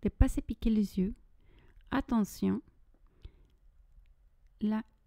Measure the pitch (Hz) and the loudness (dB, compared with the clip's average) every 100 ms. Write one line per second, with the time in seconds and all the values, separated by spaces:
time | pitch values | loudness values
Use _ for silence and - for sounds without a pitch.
0 | 208 - 269 - - 226 - 220 202 - | -4 4 4 4 -6 -4 0 0 0 0
1 | 185 247 - - - - - - - 254 | -2 -4 -18 -20 -20 -20 -20 -20 -6 -4
2 | - 226 196 - 196 196 - _ - - | -2 0 0 -2 -2 -2 -6 _ -20 -20
3 | - _ - - - _ - - - - | -20 _ -20 -20 -20 _ -20 -20 -20 -20
4 | - _ _ _ _ - 214 220 - _ | -20 _ _ _ _ -6 -4 -4 -6 _